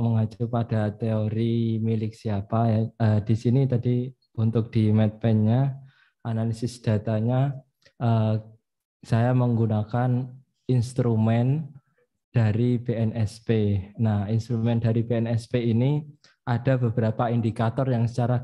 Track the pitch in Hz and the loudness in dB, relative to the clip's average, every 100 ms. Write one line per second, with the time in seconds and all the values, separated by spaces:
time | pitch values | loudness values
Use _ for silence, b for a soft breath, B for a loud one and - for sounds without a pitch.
0 | 117 113 110 - 117 120 117 110 107 104 | 0 0 0 -4 -4 -4 -2 -2 -2 -4
1 | 113 110 107 107 117 117 113 113 113 110 | -4 -2 -2 -2 0 0 -2 -2 -2 -2
2 | 110 - 113 98 101 117 117 110 110 - | -4 -6 -6 -4 -2 0 2 0 -2 -2
3 | 110 107 98 110 123 131 131 120 123 123 | 0 2 0 0 2 2 2 0 0 -2
4 | 127 - _ - 110 113 110 113 107 107 | -4 -10 _ -2 0 0 0 2 4 4
5 | 107 107 117 110 107 123 139 131 B B | 2 0 0 2 4 2 0 -4 B B
6 | B B 117 113 113 113 120 - 117 107 | B B -6 -4 -4 -4 -6 -4 0 0
7 | 117 107 113 127 143 135 - _ b - | 0 -2 0 2 0 -2 -12 _ b -4
8 | 120 113 110 107 - - _ _ _ _ | 0 2 2 0 -4 -20 _ _ _ _
9 | - 117 123 127 123 113 113 107 104 120 | -2 0 2 2 2 2 2 0 -2 -2
10 | 123 123 127 - _ _ - 127 113 - | 0 0 -4 -12 _ _ -2 0 0 -2
11 | 120 110 110 117 123 147 151 - b b | 0 2 2 2 2 0 -4 -14 b b
12 | b _ _ 123 110 107 123 120 120 113 | b _ _ 0 2 2 2 0 -2 -2
13 | 110 113 107 - - 110 104 101 92 - | -2 -2 -4 -4 -2 0 2 0 -4 -2
14 | 110 104 101 110 110 117 117 117 117 117 | 0 0 0 -2 -2 -2 0 0 0 0
15 | 113 117 113 117 - 123 117 113 131 151 | 0 -2 0 -4 -2 -2 0 2 2 0
16 | 156 - b b - 117 135 127 120 117 | -6 -16 b b -4 -2 2 2 0 0
17 | 110 110 117 120 113 - 113 139 131 117 | 0 0 0 0 0 0 -2 0 -2 0
18 | 117 - 120 123 | 0 0 0 0